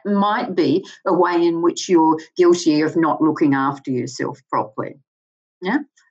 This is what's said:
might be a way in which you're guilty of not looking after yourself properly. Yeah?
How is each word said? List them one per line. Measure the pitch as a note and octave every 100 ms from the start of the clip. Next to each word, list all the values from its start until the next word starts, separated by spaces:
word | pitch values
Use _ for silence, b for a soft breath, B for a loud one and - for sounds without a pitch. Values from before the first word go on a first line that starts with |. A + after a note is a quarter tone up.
| G3+
might | G3+ G3+ A3 B3 F#3
be | C#3 E3 B B -
a |
way | F3 F3 E3+
in | E3+ E3
which | F3 - -
you're | F3 D#3+ D#3 B -
guilty | F3 F3 D#3+ D3+
of | D#3 E3+
not | D#3+ -
looking | D#3 D3 D3+
after | C#3 C3+ C#3+ -
yourself | B2+ C3 - C3+ - -
properly. | B2+ - - G2+ - _ _ _ _ _ -
Yeah? | F#3 C#4 - _ _